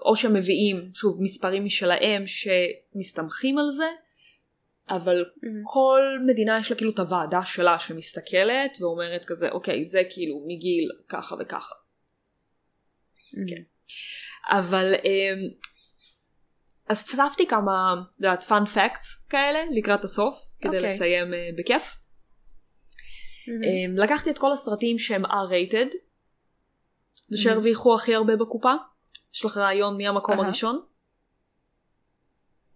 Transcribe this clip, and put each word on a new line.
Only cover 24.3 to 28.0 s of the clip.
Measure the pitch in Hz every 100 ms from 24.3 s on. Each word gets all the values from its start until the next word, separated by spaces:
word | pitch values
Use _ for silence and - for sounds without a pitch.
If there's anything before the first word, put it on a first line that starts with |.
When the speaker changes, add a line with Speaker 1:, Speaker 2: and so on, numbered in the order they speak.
Speaker 1:
את | 285
כל | 269
הסרטים | 277 226 202 233 233
שהם | 226 196 190
R-rated, | 202 190 180 185 220 262 370 - _ _ _ _ _ _ _ _ _ _ - -
ושהרוויחו | 214 220 220 220 220 247
Speaker 2:
מהמם. | 226